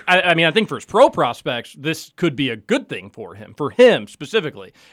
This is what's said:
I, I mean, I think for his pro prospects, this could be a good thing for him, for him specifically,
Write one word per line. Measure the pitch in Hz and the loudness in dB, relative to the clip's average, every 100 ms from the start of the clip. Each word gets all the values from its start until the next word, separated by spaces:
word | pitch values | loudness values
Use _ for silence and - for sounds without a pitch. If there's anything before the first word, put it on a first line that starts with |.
| - | 0
I, | 185 | 2
I | 180 | 2
mean, | 165 165 | 2 2
I | |
think | 175 214 | 0 -2
for | 127 | -6
his | - | -2
pro | 214 247 | 4 4
prospects, | - 127 120 151 120 - - | 4 -2 -4 -6 -8 -8 -10
this | 135 156 - - | -8 -8 -10 -4
could | 170 131 | -4 -2
be | 135 | -6
a | 113 | -6
good | - 269 226 | -4 -4 -4
thing | 113 92 | -14 -14
for | - 95 95 | -18 -18 -18
him, | 110 | -16
for | - 143 | -8 -4
him | - 247 165 104 | 4 4 4 -2
specifically, | - 139 220 151 104 95 _ _ | -16 -6 -4 -4 -10 -18 _ _